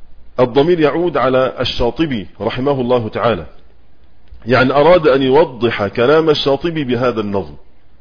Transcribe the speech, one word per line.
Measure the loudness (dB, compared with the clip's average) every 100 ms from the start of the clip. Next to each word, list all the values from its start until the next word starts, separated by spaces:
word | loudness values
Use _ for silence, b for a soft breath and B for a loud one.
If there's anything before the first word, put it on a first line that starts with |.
| b -18 -8 -2
الضمير | 0 2 2 4
يعود | 2 0 0 0
على | 2 2 0 -2
الشاطبي | -4 -2 -2 0 -2 -4 -6 -6
رحمه | -6 -2 -2 0
الله | 0 0 0
تعالى، | -2 0 -2 -6 -16 -20 -20 -20 -20 -20 -18 -18 -10 0
يعني | 2 2
أراد | 4 6 6 4
أن | 2
يوضح | 4 4 2 0 -2 -2 -4
كلام | 0 2 4 2
الشاطبي | 2 0 -2 -2 -4
بهذا | -4 -2 -2 -2
النظم. | -2 -4 -6 -12 -20 -20 -20 -20